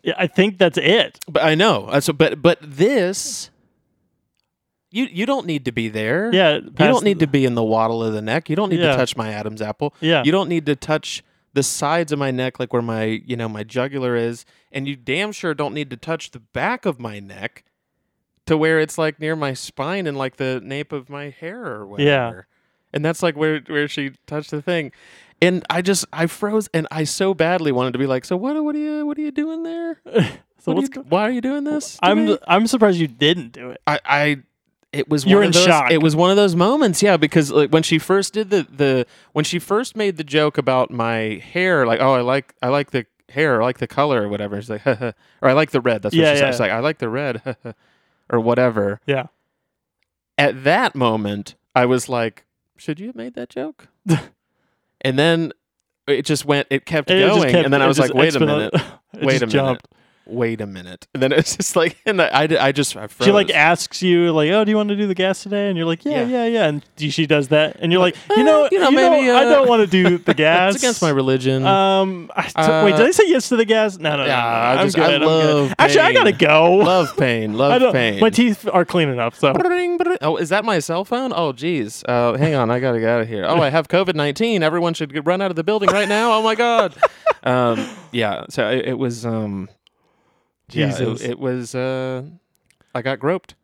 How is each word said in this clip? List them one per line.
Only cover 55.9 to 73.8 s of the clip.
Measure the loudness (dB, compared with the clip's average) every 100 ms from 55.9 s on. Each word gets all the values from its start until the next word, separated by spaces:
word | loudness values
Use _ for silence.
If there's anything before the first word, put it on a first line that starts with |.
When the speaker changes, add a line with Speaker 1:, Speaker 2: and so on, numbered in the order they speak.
| _ -2
Speaker 2:
it | -2
just | 0 -2
went, | 0 0 0
it | -4 -2
kept | -4 2
Speaker 1:
It | 2
just | 4
Speaker 2:
going, | 4 4
Speaker 1:
kept, | 4
Speaker 2:
and | 4
then | 4
I | 4
Speaker 1:
it |
Speaker 2:
was | 2
Speaker 1:
just | 2
Speaker 2:
like, | 4
"Wait | 2 4
a |
Speaker 1:
exponent-, | 0 0 0
Speaker 2:
minute. | -2 -4 -18
Speaker 1:
<laughs> | _
it | -4 0
Speaker 2:
Wait |
Speaker 1:
just | 0
Speaker 2:
a | 0
minute. |
Speaker 1:
jumped. | 0 0 -4 _ _ _ _
Speaker 2:
Wait | -12 -4 -2 -2
a | -8
minute." | -12 -16 -20 -14
And | -2
then | 2
it's | 2 0 -6
just | -2
like, | 0 0 -2 -4
and | 0
I, | 2 2 2 2
I | 2
just, | 0 -4 -6
I | -14
froze. | 0 4
Speaker 1:
She, |
like, | 4 4
asks | 2 4 2 -2 -2
you, | 2 4 4
like, | 2 2
"Oh, | 2
do | 2
you | 0
wanna | 0
do | -2 -2
the | -2
gas | -2 -2
today?" | -4 -4 -2
And | -2
you're | -2
like, | -2
"Yeah, | -2 -2
Speaker 2:
Yeah. | -2
Speaker 1:
yeah, | -2 0
yeah." | 0 0
And | -2 _
d-, | -8 -6
she | -2 2
does | 2 4
that, | 2 2 -2
and | 0
you're | 2
like, | 2 0 0
"You | 4
Speaker 2:
"Uh, |
Speaker 1:
know, | 6 6 4
Speaker 2:
you | 4
know, | 4
Speaker 1:
you | 4
know, | 6
Speaker 2:
maybe, | 4 4
Speaker 1:
I | 4 6
Speaker 2:
uh, |
Speaker 1:
don't | 6 6
wanna | 4 4
do | 4 4 2
Speaker 2:
<laughs> |
Speaker 1:
the | 0
gas." | 2 4 4 2 2
Speaker 2:
it's |
against | -2 0
my | 0
religion." | 2 2 0 0 0 2
Speaker 1:
Um, | 2 4 2 0 -4 -8 -6
I, |
t-, | -4 0
wait, | 2 4 4
Speaker 2:
Uh, | 4
Speaker 1:
did | 4
I |
say | 6 4
yes | 4 2
to | 0
the |
gas? | 2 2